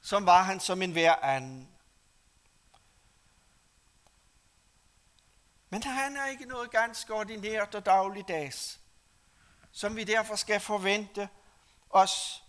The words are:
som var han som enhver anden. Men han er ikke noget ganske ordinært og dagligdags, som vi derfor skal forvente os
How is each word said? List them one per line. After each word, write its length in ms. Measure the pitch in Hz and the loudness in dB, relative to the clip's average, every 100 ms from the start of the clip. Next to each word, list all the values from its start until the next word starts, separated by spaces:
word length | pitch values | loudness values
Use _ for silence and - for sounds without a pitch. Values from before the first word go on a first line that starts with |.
som 220 | - 202 185 | 0 0 8
var 180 | 180 | 8
han 160 | 185 190 | 8 -2
som 220 | - 185 | -2 -2
enhver 340 | 185 165 165 165 | 0 4 4 6
anden. 540 | 139 135 131 131 131 - _ _ _ _ _ _ _ _ _ _ _ _ _ _ _ _ _ _ _ _ _ _ _ _ _ _ _ _ _ _ _ _ _ _ _ _ _ _ _ | 2 -2 -4 -14 -18 -20 _ _ _ _ _ _ _ _ _ _ _ _ _ _ _ _ _ _ _ _ _ _ _ _ _ _ _ _ _ _ _ _ _ _ _ _ _ _ _
Men 140 | 196 | -8
han 340 | 277 262 269 285 | -4 -2 -4 -2
er 80 | 269 | -6
ikke 200 | 262 254 | -6 -10
noget 260 | 254 240 | -8 -2
ganske 420 | 226 233 226 - | 0 0 -2 -8
ordinært 640 | 220 214 220 202 220 208 208 | -6 -6 -8 -6 -4 -4 -4
og 100 | 196 | 4
dagligdags, 960 | 190 190 196 196 165 143 - - - - _ _ _ _ _ _ _ - | 4 4 -4 -6 -6 -6 -10 -12 -14 -20 _ _ _ _ _ _ _ -20
som 240 | - 208 220 | -10 -8 -6
vi 80 | |
derfor 320 | 208 220 220 208 | 0 0 0 -4
skal 240 | - 208 | 0 -2
forvente 680 | - 208 190 208 202 - 202 - - _ _ _ _ | 0 -2 0 0 -2 -8 -10 -10 -20 _ _ _ _
os 540 | 262 294 - - - | 4 4 2 -6 -12